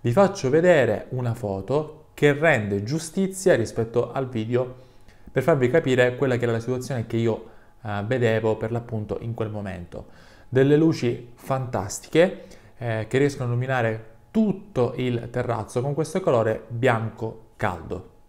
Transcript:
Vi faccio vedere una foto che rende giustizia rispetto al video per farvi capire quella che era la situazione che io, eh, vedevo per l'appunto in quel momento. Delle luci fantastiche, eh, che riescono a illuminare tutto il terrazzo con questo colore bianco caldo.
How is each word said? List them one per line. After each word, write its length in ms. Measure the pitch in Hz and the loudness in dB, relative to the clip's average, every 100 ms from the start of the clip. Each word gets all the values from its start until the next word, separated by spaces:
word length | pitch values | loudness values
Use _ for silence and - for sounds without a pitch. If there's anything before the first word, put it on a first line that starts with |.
Vi 100 | 117 | 2
faccio 400 | 123 196 - 131 | 4 4 2 2
vedere 560 | 151 180 165 117 101 - | 4 6 6 4 0 -4
una 240 | 127 120 | -4 -4
foto 640 | 113 104 98 95 139 151 - - | -4 -4 -4 -2 -2 -2 -12 -20
che 180 | - 147 | 2 2
rende 500 | 135 165 135 104 101 | 4 4 2 2 -2
giustizia 720 | 107 156 - - 190 190 190 139 | -2 -6 -4 -2 -2 0 2 4
rispetto 540 | 110 - 110 123 120 | 2 -2 -2 -2 -2
al 160 | 135 131 | -4 -4
video 480 | 117 110 120 127 - - - - - - | -4 -2 -2 -2 -8 -20 -20 -20 -20 -6
per 120 | - | -2
farvi 260 | 135 156 123 | 2 2 4
capire 480 | 160 127 127 123 123 | 2 4 4 4 2
quella 200 | 139 120 | 0 0
che 80 | |
era 80 | 120 | 0
la 80 | 113 | -2
situazione 460 | 113 127 127 127 110 | -2 -6 -4 -6 -2
che 120 | 117 | 0
io, 260 | 113 107 - - - - | 0 -2 -6 -20 -20 -16
eh, 180 | 107 101 104 | -8 -6 -2
vedevo 500 | 131 117 110 110 107 | 0 2 2 0 0
per 160 | 113 | -2
l'appunto 460 | 117 117 113 104 107 | -6 -6 -8 -6 -6
in 140 | 117 | -6
quel 160 | 113 110 | -6 -6
momento. 560 | 107 101 90 87 - - - - - - | -6 -8 -10 -12 -14 -16 -20 -20 -20 -2
Delle 280 | 123 135 147 | 2 6 6
luci 560 | 160 160 120 - - | 4 2 -2 -4 -10
fantastiche, 1080 | - - 131 123 113 101 - - 156 185 - - - - - | -20 -6 -4 -2 -4 -6 -10 -2 2 2 2 -16 -20 -20 -10
eh, 260 | 120 110 104 | -6 -4 -2
che 120 | 131 | 2
riescono 260 | 143 139 | 2 0
a 40 | 123 | -4
illuminare 560 | 120 127 131 113 110 - - _ | -2 -2 0 0 -4 -10 -20 _
tutto 640 | 220 214 185 - - 120 - | 0 0 0 -4 0 0 0
il 320 | 127 120 117 | -2 -2 -4
terrazzo 520 | 123 113 113 104 127 | -6 -4 -4 -4 -4
con 100 | 135 | -2
questo 280 | 147 156 190 | -2 -2 -2
colore 440 | 180 127 110 110 - | 2 2 2 -2 -6
bianco 800 | 117 123 113 110 - 113 - - _ | 0 2 2 -2 -6 -10 -10 -20 _
caldo. 580 | 104 87 80 90 - _ | -4 -4 -8 -10 -12 _